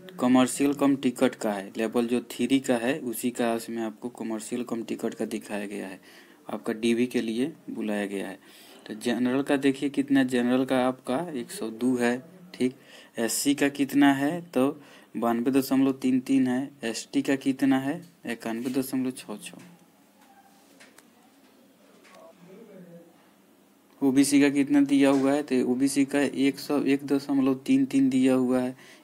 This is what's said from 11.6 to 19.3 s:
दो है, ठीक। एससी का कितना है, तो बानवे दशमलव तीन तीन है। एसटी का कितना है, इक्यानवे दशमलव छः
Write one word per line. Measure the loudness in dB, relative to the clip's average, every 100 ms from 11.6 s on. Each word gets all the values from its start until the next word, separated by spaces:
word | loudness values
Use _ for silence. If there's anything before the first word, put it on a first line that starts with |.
| -8
दो | -2 0 2
है, | 2 0 -6 -20 -18
ठीक। | -2 -2 -2 -20 -20 -14 -4
एससी | -2 0 0 2
का | 0
कितना | 0 0 4 4
है, | 4 0 -4
तो | -4 0 0 -2 -14 -20 -12 -4
बानवे | -2 0 2
दशमलव | 0 2 2 2
तीन | 2 0 0
तीन | 2 2 2
है। | 0 -4 -8
एसटी | -8 -8 -4 -4
का | 0 0
कितना | 0 0 2 2
है, | 0 -8 -10 _ -10
इक्यानवे | -8 -6 -6 -4
दशमलव | -4 -2 -2 -4
छः | -6 -12